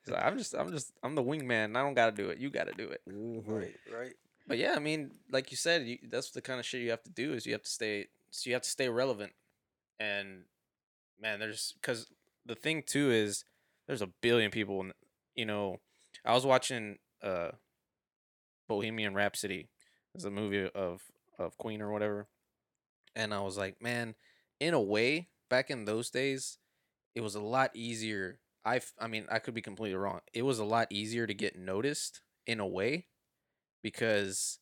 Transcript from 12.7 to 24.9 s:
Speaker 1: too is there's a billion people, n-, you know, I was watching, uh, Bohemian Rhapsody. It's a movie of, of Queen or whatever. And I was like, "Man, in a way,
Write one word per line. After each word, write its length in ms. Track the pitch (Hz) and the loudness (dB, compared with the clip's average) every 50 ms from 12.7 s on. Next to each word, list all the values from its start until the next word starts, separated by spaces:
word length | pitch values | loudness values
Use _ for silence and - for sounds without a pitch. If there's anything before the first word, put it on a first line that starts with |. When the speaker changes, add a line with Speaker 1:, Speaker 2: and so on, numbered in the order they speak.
| 160 156 139 | -2 0 -2
Speaker 1:
too 240 | - - 143 147 135 | 0 2 4 6 6
is 340 | 117 110 107 104 101 - - _ _ _ _ _ _ _ _ - | 6 6 6 4 0 -4 -8 _ _ _ _ _ _ _ _ -6
there's 120 | 90 90 | -4 -4
a 60 | 104 | -4
billion 460 | 92 - _ - 120 120 120 110 101 | -6 -6 _ 4 6 6 6 6 4
people, 280 | 95 113 104 98 98 95 95 | 2 0 -2 0 -2 -4 -4
n-, 80 | 95 - _ _ _ _ _ _ _ _ | -6 -10 _ _ _ _ _ _ _ _
you 100 | - 113 | -4 -2
know, 360 | 110 107 104 101 95 92 - _ _ _ _ _ _ - - _ | -2 0 0 0 -2 -4 -6 _ _ _ _ _ _ -20 -4 _
I 100 | 113 113 | 4 4
was 120 | 127 127 | 6 8
watching, 520 | 139 127 127 - - 135 117 107 104 101 - _ _ _ _ | 8 6 6 6 2 -4 -4 -4 -6 -10 -12 _ _ _ _
uh, 300 | - 101 92 87 85 82 - - _ _ _ _ _ _ _ _ _ _ _ _ _ _ _ _ _ _ _ _ _ - | -4 -2 0 0 -2 -4 -6 -10 _ _ _ _ _ _ _ _ _ _ _ _ _ _ _ _ _ _ _ _ _ -2
Bohemian 460 | 110 101 107 110 113 113 107 101 95 | -2 0 0 -2 -2 0 0 0 2
Rhapsody. 540 | 101 101 101 - - - 98 95 92 71 _ _ _ _ _ _ _ _ _ _ | 4 2 2 2 -2 -4 -2 -4 -4 -8 _ _ _ _ _ _ _ _ _ _
It's 100 | - 175 | -8 -8
a 60 | 101 | -4
movie 380 | 98 101 107 101 98 101 95 90 - | -2 -2 0 2 2 2 0 0 -2
of, 280 | 101 95 87 87 95 - - _ _ _ _ _ - | -2 -2 -2 -4 -6 -12 -20 _ _ _ _ _ -6
of 180 | 87 82 - - | -6 -6 -6 -8
Queen 240 | - 113 107 107 | -8 -6 -6 -4
or 80 | 107 104 | -4 -2
whatever. 360 | 107 104 107 104 104 104 104 _ _ _ _ _ _ _ _ _ _ _ _ _ _ _ _ - _ | 0 0 0 0 0 -2 -6 _ _ _ _ _ _ _ _ _ _ _ _ _ _ _ _ -10 _
And 180 | 110 113 104 | -2 -2 0
I 80 | 104 98 | 0 0
was 160 | 101 98 92 101 | 0 -2 -2 -2
like, 220 | 98 95 98 _ | -2 -4 -4 _
"Man, 320 | 113 120 123 120 117 113 110 _ _ _ _ _ _ _ _ _ | -2 -2 0 0 -2 -4 -6 _ _ _ _ _ _ _ _ _
in 140 | 143 170 170 | 2 4 6
a 60 | 139 | 4
way, 480 | 104 98 | 6 6